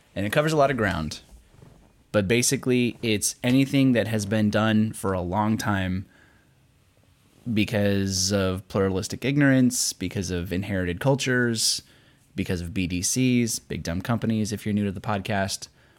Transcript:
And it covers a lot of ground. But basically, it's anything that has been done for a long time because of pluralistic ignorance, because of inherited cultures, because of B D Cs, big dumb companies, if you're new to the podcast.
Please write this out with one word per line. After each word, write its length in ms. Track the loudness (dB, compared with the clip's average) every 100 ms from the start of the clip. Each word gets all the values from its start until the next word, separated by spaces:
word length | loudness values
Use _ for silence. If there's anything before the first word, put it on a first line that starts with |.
| _
And 100 | -6
it 80 | -2
covers 220 | 0 2
a 20 | 4
lot 140 | 2
of 80 | 2
ground. 420 | 0 0 -4 -8 -14 -20 _ -20 -20 -20 _ _ _
But 160 | 0 2
basically, 680 | 2 2 0 0 2 0 -2
it's 340 | -2 0 -2 -4
anything 500 | 2 2 4 4 4
that 160 | 4 2
has 160 | -2
been 240 | 0 0 2
done 440 | 2 2 2 2
for 200 | -2 -2
a 80 | -2
long 380 | -2 0 0 0
time 480 | 0 0 0 -4 -6 _ _ _ _ _ _ _ _ _ _ _ _ _ -4
because 800 | -2 0 2 2 2 0 -2 0
of 340 | 0 0 -2 -4
pluralistic 560 | 0 0 0 -4 -4
ignorance, 680 | -2 2 4 6 4 2 -2
because 380 | -4 -6 -4 -4
of 220 | -4 -2
inherited 480 | -4 -2 -2 -2 -2
cultures, 800 | 0 0 0 0 0 0 -2 -2 -8 _ _ _ _
because 260 | -8 -4 -4
of 140 | -4
B 120 | -4 -2
D 160 | -2
Cs, 560 | -2 0 2 2 0 -4
big 240 | -8 -8
dumb 200 | -6 -4
companies, 500 | -2 -2 0 -2 -2
if 140 | -4 -2
you're 60 |
new 100 | -2
to 80 | -2
the 80 | -4
podcast. 680 | -4 -4 -2 -2 -2 -6 -12 _ _